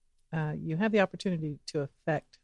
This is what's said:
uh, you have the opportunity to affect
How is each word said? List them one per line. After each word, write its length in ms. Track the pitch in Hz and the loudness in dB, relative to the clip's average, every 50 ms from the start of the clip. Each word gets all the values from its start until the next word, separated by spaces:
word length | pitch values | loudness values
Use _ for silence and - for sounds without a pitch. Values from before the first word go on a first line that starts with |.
| _ _ _ _ _ _ 160 | _ _ _ _ _ _ -4
uh, 200 | 160 156 151 - | -4 -2 -4 -4
you 180 | 151 160 160 160 | -4 -4 -4 0
have 140 | 165 220 220 | 0 2 4
the 80 | 214 208 | 4 4
opportunity 600 | 190 - - - - 196 175 160 156 151 143 - - | 4 4 0 -4 -2 -2 -2 -2 -2 -4 -6 -8 -10
to 140 | - - 151 | -6 -4 -4
affect 560 | 139 - _ _ _ 170 151 143 - _ - _ | -4 -4 _ _ _ 0 0 0 -2 _ -18 _